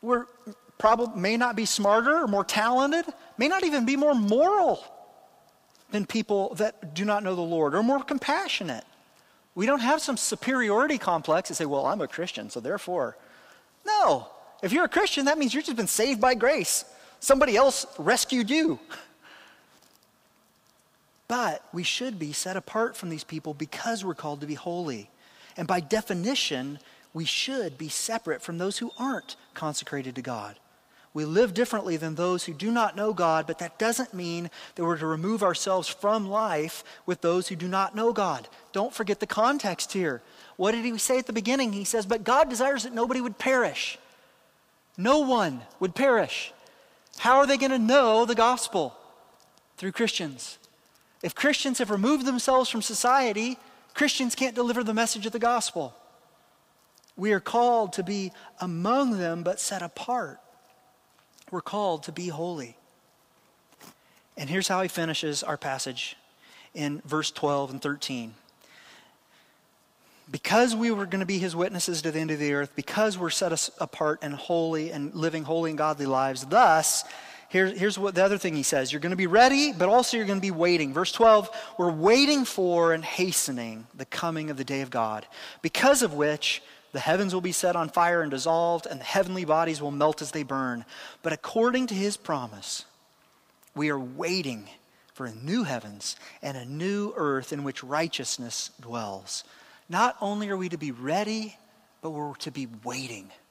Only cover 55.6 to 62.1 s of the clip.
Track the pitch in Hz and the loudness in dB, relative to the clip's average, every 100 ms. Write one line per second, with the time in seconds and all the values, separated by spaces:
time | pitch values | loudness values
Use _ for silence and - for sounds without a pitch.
55.6 | - 175 135 - - _ _ _ _ _ | -2 -4 -6 -10 -20 _ _ _ _ _
56.6 | _ _ _ _ _ - 202 202 - 233 | _ _ _ _ _ -4 0 0 2 2
57.6 | 240 233 208 - 185 202 190 - - - | 4 4 2 -4 -4 -4 -4 -8 -20 -10
58.6 | 180 165 185 254 277 208 170 170 170 190 | -6 -2 2 2 2 0 -2 -2 -2 -2
59.6 | - 196 170 - - 247 165 135 - _ | -4 -6 -8 -10 -4 -4 -4 -10 -20 _
60.6 | _ _ _ _ _ _ _ _ - 180 | _ _ _ _ _ _ _ _ -10 -10
61.6 | - 208 202 160 151 | -6 -2 -2 -2 -6